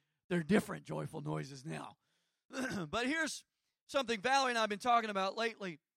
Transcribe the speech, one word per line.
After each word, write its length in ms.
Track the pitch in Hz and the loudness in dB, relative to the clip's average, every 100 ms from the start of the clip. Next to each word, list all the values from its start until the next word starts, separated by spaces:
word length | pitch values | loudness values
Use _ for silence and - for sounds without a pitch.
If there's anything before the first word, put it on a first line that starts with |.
| _ _ - | _ _ -2
They're 140 | 175 | 0
different 420 | 151 208 - 160 | 4 4 4 -6
joyful 360 | 147 156 147 156 | -6 -6 -6 -6
noises 440 | 147 156 143 - | -4 -4 -6 -10
now. 320 | 151 156 - - _ _ _ _ _ | -10 -10 -10 -16 _ _ _ _ _
<clears throat> 340 | 269 254 208 151 | -6 -4 -4 -4
But 160 | 208 254 | -2 0
here's 380 | 320 311 - - _ _ _ - | 0 -2 -4 -12 _ _ _ -4
something 340 | 285 233 233 | -2 0 0
Valerie 300 | 240 269 262 | 4 4 4
and 80 | 240 | 2
I 40 | |
have 80 | 220 | 2
been 80 | 208 | 0
talking 320 | 247 233 220 | 4 4 4
about 260 | 202 190 220 | 2 0 0
lately. 440 | 226 220 196 151 _ | -2 -2 -6 -8 _